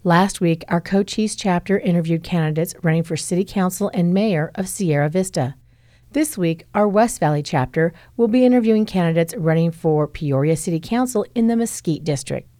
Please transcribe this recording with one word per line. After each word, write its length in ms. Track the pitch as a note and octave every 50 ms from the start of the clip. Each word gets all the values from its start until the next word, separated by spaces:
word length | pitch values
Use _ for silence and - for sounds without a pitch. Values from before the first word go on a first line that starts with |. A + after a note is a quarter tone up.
| -
Last 380 | F3+ E3+ F3 F#3+ G3 - -
week, 240 | F#3 E3+ E3 D#3+ -
our 140 | - - E3+
Cochise 540 | E3+ - F#3+ G3 G3 - - - G#3+ G#3 -
chapter 420 | - - G3+ F3+ F3 - - F#3+
interviewed 460 | G3+ - F#3+ E3+ F3 D#3+ D#3+ E3 E3 E3+
candidates 500 | - F#3 E3+ D#3 D#3 D#3 D#3 E3 - - -
running 220 | - E3 D#3+ E3 E3
for 120 | - E3
city 300 | D#3 - - F#3 F3 G3+
council 460 | F#3 - G3+ F#3 F#3 F#3 - G3 - -
and 180 | F#3+ E3+ F3
mayor 400 | F3+ F#3+ G#3+ A3 F#3+ D3+ D#3 E3 -
of 120 | - F#3+
Sierra 420 | F#3+ - - G3 E3 D3 C#3+ D3 D#3
Vista. 440 | D#3 F#3 F#3+ F#3 - E3+ C3 B2 C#3 _ _ _ _ _ _ _ _ _ _ -
This 280 | - C#4 D#4 D4 - G3+
week, 260 | F3 E3 E3 E3 - _ -
our 140 | G#3+ G#3
West 320 | G#3 F#3+ G#3 A#3 A3+ - -
Valley 240 | E3+ D3+ D3+ D3 C#3+
chapter 500 | - - C#3 B2+ B2+ - D#3+ D#3+ E3+ E3 - - - _
will 100 | - A#3
be 160 | A3 A3 B3+ B3+
interviewing 440 | B3 B3 B3 A3 A3+ A3 G#3+ G#3+
candidates 480 | - - F#3+ E3+ E3 E3 E3+ E3+ E3 -
running 340 | - D#3 D#3+ D#3+ E3 E3 E3+
for 380 | E3 - - D#3+ D#3 D3+ D3+
Peoria 480 | D3 - - E3 C#3+ C3+ C3+ C#3+ D#3 E3
City 240 | D#3+ - F#3+ E3 D#3+
Council 440 | E3 - A3+ A#3+ B3+ B3+ - C4 - - -
in 100 | A#3+ A3+
the 100 | A3+ A#3
Mesquite 480 | A3+ A#3 A3 - - - F3+ D3+ - D3
District. 460 | E3 C#3+ C3+ - - D3 B2+ - - _